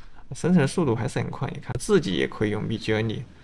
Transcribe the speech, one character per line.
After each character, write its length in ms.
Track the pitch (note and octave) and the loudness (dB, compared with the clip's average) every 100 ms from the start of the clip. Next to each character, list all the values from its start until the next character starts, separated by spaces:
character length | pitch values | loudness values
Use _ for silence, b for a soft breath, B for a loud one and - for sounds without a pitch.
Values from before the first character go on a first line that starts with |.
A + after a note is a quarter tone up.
| B B B | B B B
生 180 | C#3 - | -2 4
成 80 | F3+ | 6
的 20 | - | 4
速 180 | - | 2
度 120 | D#3 A#2 | 2 2
还 120 | A#2+ | 0
是 120 | - | -2
很 100 | B2 | -4
快。 180 | - C3+ | -4 -6
你 60 | - | -6
看 120 | - B2 | -8 -6
自 220 | - G3+ | 2 4
己 140 | F#2+ E2 | 4 0
也 120 | C2+ | 0
可 160 | - | 0
以 60 | G#2+ | -2
用 140 | G#2+ | 0
Midjourney， 580 | G#2+ A2 - G#2+ A2 A#2 B2+ B | -2 -2 0 0 0 -4 -8 B